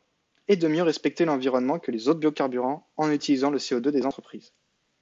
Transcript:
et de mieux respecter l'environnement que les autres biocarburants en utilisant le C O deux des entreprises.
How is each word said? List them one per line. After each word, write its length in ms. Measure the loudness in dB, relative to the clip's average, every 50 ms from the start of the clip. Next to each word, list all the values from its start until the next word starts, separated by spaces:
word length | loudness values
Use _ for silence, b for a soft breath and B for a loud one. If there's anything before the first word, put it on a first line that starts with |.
| _ _ _ _ _ _ _ _ _
et 80 | 0 2
de 120 | 2 4 2
mieux 140 | 2 2 2
respecter 420 | 2 0 0 -2 -2 0 0 0
l'environnement 540 | 0 2 0 0 0 2 2 0 0 -2 -2
que 120 | -4 -6
les 160 | -6 -2 0
autres 120 | 0 0 2
biocarburants 680 | 0 0 0 0 -2 -2 -2 -2 -2 -2 -4 -6 -10 _ _
en 160 | -2 0 0
utilisant 380 | 0 0 2 0 2 2 2 0
le 100 | 0 -2
C 160 | -2 -2 -2
O 60 | 0
deux 100 | 0 0
des 140 | 0 0 0
entreprises. 480 | -2 -4 -6 -14 -18 -18 -18 -20 _ _ _ _ _ _ _ _ _ _ _